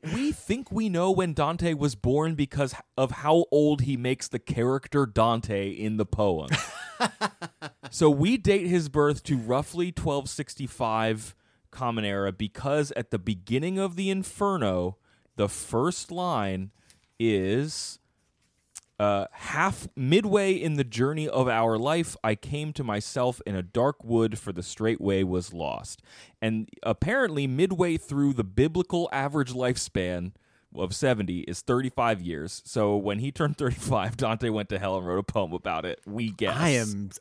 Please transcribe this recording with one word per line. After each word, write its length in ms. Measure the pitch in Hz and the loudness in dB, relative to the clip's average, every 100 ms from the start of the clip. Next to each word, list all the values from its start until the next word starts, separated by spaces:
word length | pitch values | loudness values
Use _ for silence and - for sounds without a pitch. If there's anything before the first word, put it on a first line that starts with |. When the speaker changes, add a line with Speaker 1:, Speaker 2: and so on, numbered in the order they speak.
| 156 | -4
Speaker 1:
we 200 | 214 294 | -2 -2
think 360 | - - 233 254 | -4 -4 -4 -2
we 200 | 214 220 | -2 0
know 220 | 170 185 | 2 2
when 200 | 190 180 | 2 2
Dante 400 | 156 147 170 170 | 2 0 0 0
was 220 | 147 143 110 | 0 0 0
born 400 | 127 143 160 151 | 2 2 2 0
because 400 | 139 143 135 - - - | -2 0 -2 -4 -8 -2
of 140 | 131 | -2
how 340 | - 147 170 165 | 0 4 4 6
old 280 | 147 151 147 | 6 6 4
he 120 | 127 127 | 2 0
makes 320 | 127 131 - | 0 -2 -2
the 100 | 123 | -8
character 680 | - - 123 135 - 143 127 | -4 0 2 0 0 0 2
Dante 640 | 110 113 117 110 101 98 | 4 4 4 0 -2 -2
in 260 | - 107 107 | -4 -2 0
the 100 | 101 | 0
poem. 440 | 104 101 80 71 - - - - - | 2 2 2 0 -2 -2 -12 -12 -4
Speaker 2:
<laughs> 100 | 226 - 214 - 170 - 151 _ 135 | -4 -2 -6 -6 -16 -14 -16 _ -10
Speaker 1:
So 180 | - 156 | 4 6
we 280 | 139 185 254 | 6 4 2
date 300 | 196 202 175 | 4 2 4
his 220 | 175 151 | 2 2
birth 340 | 147 147 147 | 2 2 2
to 140 | - 131 | 0 -2
roughly 540 | 110 131 147 175 180 | 2 0 0 -4 -4
twelve 360 | - 160 143 131 | -2 -2 -2 -4
sixty-five 1080 | - 143 - 127 - 117 110 113 110 110 - _ _ _ | -8 -10 -8 -10 -4 0 2 2 0 -4 -18 _ _ _
Common 320 | - 123 113 104 | -6 -4 -2 -2
Era 260 | 98 98 | 0 -2
because 600 | 95 107 - 139 151 143 120 | -2 -6 -4 0 0 0 -4
at 160 | 110 | -4
the 80 | 107 | -4
beginning 580 | 95 92 98 127 170 190 | -2 -4 -2 -2 0 -2
of 160 | 196 175 | -2 -2
the 140 | 190 | -2
Inferno, 880 | 190 180 - 202 185 104 92 90 95 _ _ _ - | -2 -4 -2 0 2 0 0 -2 -4 _ _ _ -2
the 120 | 101 | -2
first 640 | - - 113 160 - - | -2 -2 0 0 -2 -6
line 600 | 175 180 131 98 95 95 _ _ _ _ - | -4 -2 0 0 -2 -6 _ _ _ _ -2
is, 800 | 113 101 95 120 151 - - - _ _ _ _ _ _ _ - _ - | 2 2 2 0 -2 -6 -10 -12 _ _ _ _ _ _ _ -20 _ -2
uh, 280 | 104 98 - | 0 0 -2
"Half 560 | - - 147 185 - - - | -8 -6 0 0 -2 -10 -4
midway 580 | 131 185 208 202 196 | 2 4 4 2 2
in 220 | 190 160 147 | 0 0 0
the 80 | |
journey 440 | 127 110 135 156 151 | -2 0 0 0 -2
of 180 | 131 127 | 0 2
our 300 | 113 113 113 | 4 2 2
life, 400 | 135 170 165 - | 0 0 -2 -4
I 120 | 110 107 | -2 -2
came 380 | - 147 151 | -4 -6 -6
to 100 | 147 | -6
myself 580 | 120 104 - 135 123 120 - | -4 -4 -4 -2 0 -2 -6
in 100 | 95 | -6
a 80 | |
dark 400 | 90 117 135 - | -2 0 0 0
wood, 360 | 113 117 113 107 | 0 2 2 0
for 120 | 104 | -8
the 120 | 95 | -8
straight 360 | 107 - 110 113 | -8 -2 0 0
way 240 | 98 95 | 2 2
was 300 | 92 90 87 | 2 0 -4
lost." 480 | 87 73 53 - - _ - - - | -6 -6 -6 -10 -16 _ -20 -20 -6
And 260 | 110 110 107 - | -2 -2 -4 -6
apparently 640 | - 104 160 269 226 151 139 | -4 0 0 2 2 0 0
midway 500 | 127 185 180 180 160 | 2 2 2 2 0
through 360 | - 139 143 | -2 2 2
the 100 | 127 | 2
biblical 680 | 95 104 156 170 175 175 170 | 0 4 4 2 0 0 0
average 400 | 135 139 147 127 | -2 -2 0 -2
lifespan 800 | 123 123 123 - 101 90 90 90 - _ _ _ - | 0 0 0 -2 -2 -2 -2 -6 -10 _ _ _ -6
of 160 | 90 | -4
seventy 460 | - 139 110 92 90 | 0 2 2 0 -4
is 200 | - 90 | -6 -6
thirty-five 600 | - 123 131 - 120 104 | 0 0 0 0 0 0
years. 400 | 87 76 85 - - | -2 -6 -6 -10 -6
So 320 | 113 104 104 | 0 2 2
when 220 | 101 101 | 0 -2
he 120 | 135 | -4
turned 260 | 139 147 - | -2 -2 0
thirty-five, 600 | 131 - - 117 110 113 | -2 -2 0 0 0 -2
Dante 320 | 120 110 120 | -2 0 0
went 180 | 107 101 | -2 -2
to 100 | 95 | -4
hell 180 | 98 92 | -2 -2
and 100 | 90 | 0
wrote 120 | 92 | -2
a 40 | |
poem 300 | 98 110 87 | 0 -2 -2
about 320 | 85 101 80 87 | -2 -4 -4 -4
it. 160 | - 98 | -8 -8
We 260 | 107 113 | -6 -4
guess. 260 | 92 101 110 | -2 -2 0
Speaker 2:
I 120 | 165 | 2
am, 400 | 127 107 101 98 - | 2 0 -4 -8 -10